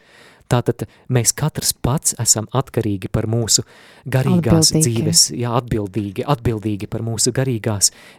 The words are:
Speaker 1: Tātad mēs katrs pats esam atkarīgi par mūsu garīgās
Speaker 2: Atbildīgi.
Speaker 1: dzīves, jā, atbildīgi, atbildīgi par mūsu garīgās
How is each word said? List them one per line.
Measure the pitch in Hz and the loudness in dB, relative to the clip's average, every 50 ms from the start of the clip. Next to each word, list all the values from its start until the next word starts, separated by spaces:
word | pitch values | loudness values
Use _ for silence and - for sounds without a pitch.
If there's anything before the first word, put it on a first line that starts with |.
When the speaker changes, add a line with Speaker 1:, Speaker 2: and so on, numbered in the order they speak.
| _ _ - - - - - - _ | _ _ -20 -20 -20 -20 -20 -20 _
Speaker 1:
Tātad | - - 120 117 - 120 - - - _ _ _ - | 2 2 2 4 2 0 -2 -4 -12 _ _ _ 0
mēs | 127 120 117 - - | 0 2 2 2 0
katrs | - - 156 - - - - - | -2 -2 -4 -2 -4 -4 -4 -4
pats | _ - 127 123 165 - - - - | _ 0 0 0 0 0 -2 -4 -2
esam | 117 - - 113 107 - - | 0 0 0 0 0 -2 -2
atkarīgi | 123 123 - - - 113 107 101 95 - - | -2 -2 -2 0 -2 -2 0 -2 -4 -4 -4
par | - 117 107 | -2 -2 0
mūsu | 107 110 117 120 104 - - 120 - - - - - - - - | 0 0 0 0 2 0 0 -2 -4 -12 -20 -20 -20 -20 -18 -8
garīgās | 135 123 131 131 131 123 143 156 - 170 165 160 - | -2 -2 0 2 2 2 2 4 4 4 4 4 4
Speaker 2:
Atbildīgi. | - 160 156 139 | 2 2 2 2
Speaker 1:
dzīves, | 117 113 - 156 165 - - - - | 2 0 0 2 2 2 2 2 0
jā, | - 120 120 117 120 | -4 -4 -2 -2 -4
atbildīgi, | 123 120 113 110 101 98 92 113 104 101 95 107 120 - | -2 -2 -4 -4 -4 -4 -4 -4 -6 -4 -4 -4 -2 0
atbildīgi | 143 120 120 127 117 107 101 107 104 98 107 - | 0 0 0 -2 -2 -2 -2 -4 -4 -4 -6 -8
par | - 110 | -8 -6
mūsu | 110 117 117 110 - 131 113 | -6 -4 -4 -2 -2 0 0
garīgās | - 131 131 123 110 101 113 107 101 - - - - - - - | 0 -2 -2 -2 -2 -2 -2 -2 0 0 -2 -2 -4 -20 -20 -20